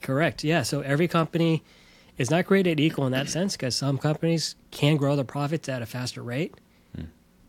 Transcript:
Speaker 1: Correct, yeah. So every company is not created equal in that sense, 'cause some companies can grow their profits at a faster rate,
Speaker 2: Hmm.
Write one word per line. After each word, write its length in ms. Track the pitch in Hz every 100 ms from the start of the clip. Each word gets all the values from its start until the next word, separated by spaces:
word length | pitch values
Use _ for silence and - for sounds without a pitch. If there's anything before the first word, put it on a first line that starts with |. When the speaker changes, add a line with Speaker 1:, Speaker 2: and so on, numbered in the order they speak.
Speaker 1:
Correct, 420 | - 135 160 -
yeah. 180 | 151 165
So 200 | - 143
every 260 | 139 139 175
company 560 | 170 160 165 165 160 - - - - - -
is 120 | 123
not 160 | 165 180
created 340 | 196 180 151
equal 280 | 156 151 131
in 40 |
that 160 | 131 139
sense, 280 | 156 196 -
'cause 180 | 131 -
some 220 | 135 135
companies 580 | 151 156 165 165 - - -
can 260 | - 147 156
grow 200 | 139 143
their 100 | 123
profits 420 | 143 143 160 -
at 140 | 127
a 60 | 110
faster 340 | 123 123 -
rate, 320 | 120 127 170 - _ _ _ 85
Speaker 2:
Hmm. 100 | 80 - _ _